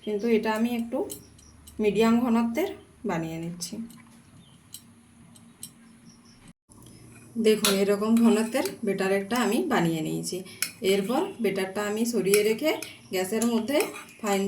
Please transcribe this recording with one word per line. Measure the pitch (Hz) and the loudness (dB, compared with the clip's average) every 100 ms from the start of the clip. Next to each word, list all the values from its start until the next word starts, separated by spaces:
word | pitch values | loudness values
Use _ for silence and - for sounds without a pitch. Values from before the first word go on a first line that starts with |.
কিন্তু | - 208 233 220 | -4 -2 2 2
এটা | 220 214 | 2 0
আমি | 240 240 | 0 0
একটু | 233 269 415 - - - - - - - | -4 -4 -4 -8 -16 -20 -20 -20 -16 0
মিডিয়াম | 208 196 226 233 | 0 4 4 4
ঘনত্বের | 254 226 233 240 359 - - - 208 | 4 2 2 0 -2 -4 -18 -10 -4
বানিয়ে | 170 160 165 | -4 -4 -6
নিচ্ছি। | 170 175 - 214 226 - - - - - - - - - - - - - - - - - - - - - - - - - - - _ - - - - - - 233 220 | -8 -8 -10 -10 -12 -16 -20 -20 -20 -20 -20 -20 -20 -20 -20 -20 -20 -20 -20 -20 -20 -20 -20 -20 -20 -20 -20 -20 -20 -20 -20 -20 _ -20 -20 -20 -20 -20 -12 2 4
দেখুন | 214 208 196 | 4 2 2
এরকম | 196 202 220 233 | 2 2 4 6
ঘনত্বের | 226 208 226 254 370 - 202 | 6 4 2 -2 -2 -4 -4
ব্যাটার | 190 190 196 | -2 0 0
একটা | 196 240 | -2 -2
আমি | 202 233 359 | 0 0 0
বানিয়ে | 208 170 165 156 | 0 0 -2 -4
নিয়েছি। | 165 170 180 180 - - - 190 | -6 -6 -10 -12 -10 -10 -4 0
এরপর | 196 190 269 392 - | 0 0 -2 -4 -2
ব্যাটারটা | 208 - 190 208 208 | -2 -2 -4 -4 -4
আমি | 214 233 | -2 -2
সরিয়ে | 233 180 208 208 | 0 2 4 4
রেখে | 226 302 440 - - - | 0 0 -2 -8 -16 -6
গ্যাসের | 190 190 220 233 | -4 -2 0 0
মধ্যে | 226 214 294 - - - - | 0 0 0 -2 -6 -16 -8
ফ্রাইং | 214 196 | -2 0